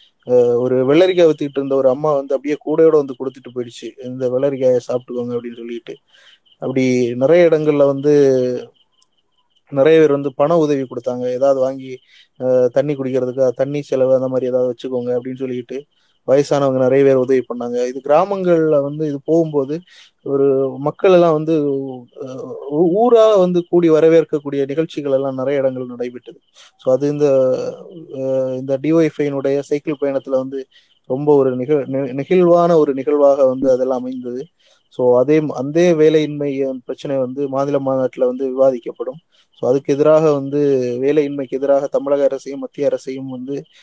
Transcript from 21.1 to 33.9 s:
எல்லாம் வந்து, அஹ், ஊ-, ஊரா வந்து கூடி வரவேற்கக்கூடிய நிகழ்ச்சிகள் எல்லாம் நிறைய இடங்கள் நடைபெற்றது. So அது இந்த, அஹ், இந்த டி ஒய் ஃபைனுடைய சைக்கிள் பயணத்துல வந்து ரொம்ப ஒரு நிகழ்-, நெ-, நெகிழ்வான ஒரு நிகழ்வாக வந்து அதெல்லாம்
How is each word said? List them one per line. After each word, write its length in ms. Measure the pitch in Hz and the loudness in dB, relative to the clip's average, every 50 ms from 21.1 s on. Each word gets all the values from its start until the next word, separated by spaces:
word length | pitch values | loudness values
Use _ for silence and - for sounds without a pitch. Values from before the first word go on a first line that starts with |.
| 185 | 4
எல்லாம் 200 | 175 175 170 156 | 6 4 4 2
வந்து, 200 | 151 156 160 165 151 143 143 139 139 135 135 127 123 120 _ _ - | 0 0 0 0 0 0 -2 -4 -4 -6 -10 -12 -14 -18 _ _ -16
அஹ், 220 | 135 127 131 131 - 170 151 151 135 139 | -14 -14 -12 -14 -14 -14 -14 -14 -10 -6
ஊ-, 180 | 147 156 185 165 175 | 0 0 2 2 2
ஊரா 320 | 214 233 247 233 220 220 220 214 | 2 4 4 6 6 6 6 4
வந்து 220 | 190 180 180 180 175 170 | 4 2 2 0 -2 -2
கூடி 220 | - 170 175 170 165 | 0 0 2 4 4
வரவேற்கக்கூடிய 760 | 156 151 160 160 165 165 151 - 156 147 147 143 143 139 139 | 4 4 4 6 4 4 2 2 -4 -6 -6 -4 -4 -4 -4
நிகழ்ச்சிகள் 460 | 135 139 160 160 - - 160 143 143 | -4 -2 -4 -4 -4 -6 -8 -4 -2
எல்லாம் 240 | 135 135 139 139 131 | -2 0 -2 -2 -4
நிறைய 240 | 131 131 139 147 139 | -4 -4 -2 -2 0
இடங்கள் 260 | 131 131 127 127 127 | -2 -2 -4 -4 -10
நடைபெற்றது. 540 | 123 123 120 123 123 123 120 - - - _ _ _ _ - - _ _ | -12 -10 -10 -10 -12 -12 -14 -20 -20 -20 _ _ _ _ -20 -20 _ _
So 100 | _ - 131 | _ 0 0
அது 180 | 131 131 143 147 | 0 2 0 -2
இந்த, 180 | 147 147 147 143 135 131 131 127 127 123 127 127 123 - - - 190 165 160 - 143 | 0 2 2 2 4 4 2 2 0 -2 -4 -8 -10 -12 -16 -20 -20 -20 -18 -14 -10
அஹ், 380 | 131 131 131 131 131 131 131 131 | -8 -6 -4 -2 -2 -2 -4 -6
இந்த 180 | 131 135 135 135 | -6 -4 -4 -4
டி 140 | 131 139 156 160 | -2 0 0 2
ஒய் 160 | 165 160 151 | 2 2 0
ஃபைனுடைய 500 | - - 147 143 139 139 135 139 139 143 | 0 -2 -4 -4 -4 -4 -2 -2 -2 -2
சைக்கிள் 420 | 139 - 147 147 - 160 147 - | -2 -4 -6 -6 -4 -6 -6 -4
பயணத்துல 360 | 143 139 139 135 - 139 135 | -4 -4 -4 -4 -4 -2 -4
வந்து 240 | 131 131 135 139 135 - _ _ _ _ _ _ _ _ - | -4 -4 -4 -10 -12 -12 _ _ _ _ _ _ _ _ -8
ரொம்ப 200 | 127 139 147 147 147 | -6 -2 2 2 4
ஒரு 200 | 139 131 131 127 | 4 4 2 0
நிகழ்-, 320 | 127 127 147 156 143 123 | -2 -2 -2 -2 -2 -2
நெ-, 260 | 131 135 135 139 123 127 | -4 -4 -6 -6 -6 -6
நெகிழ்வான 640 | 139 139 - 185 185 175 170 175 175 175 170 170 | -8 -4 0 2 2 4 4 4 4 4 4 4
ஒரு 160 | 156 151 143 135 | 4 4 2 0
நிகழ்வாக 520 | 135 131 151 147 147 143 139 139 147 135 | -4 -2 -2 2 4 4 4 4 4 2
வந்து 260 | 131 127 131 139 131 | 2 2 0 0 0
அதெல்லாம் 300 | 127 123 131 131 | 2 2 0 -2